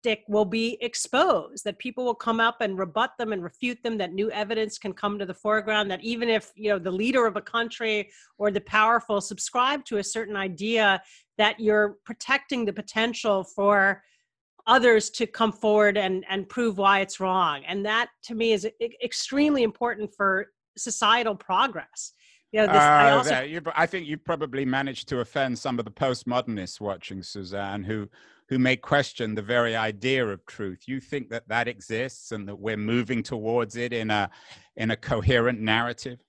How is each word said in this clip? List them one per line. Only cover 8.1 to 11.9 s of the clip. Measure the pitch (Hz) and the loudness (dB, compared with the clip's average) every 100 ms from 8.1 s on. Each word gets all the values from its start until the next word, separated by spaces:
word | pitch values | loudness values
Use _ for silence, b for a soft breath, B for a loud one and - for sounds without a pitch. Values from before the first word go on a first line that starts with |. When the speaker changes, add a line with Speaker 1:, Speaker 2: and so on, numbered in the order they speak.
| b b _ | b b _
Speaker 1:
or | 208 | -2
the | 202 | -2
powerful | - 214 220 233 - 202 | 2 4 4 2 0 -4
subscribe | - 196 - 247 254 285 | -4 -10 -4 0 0 0
to | - 208 | -4 -6
a | |
certain | 190 226 208 202 | -4 -8 -6 -4
idea, | 190 165 214 233 208 190 b b b - | -6 -4 -2 4 4 2 b b b 2
that | 214 226 | 2 2
you're | 214 214 208 | 2 4 2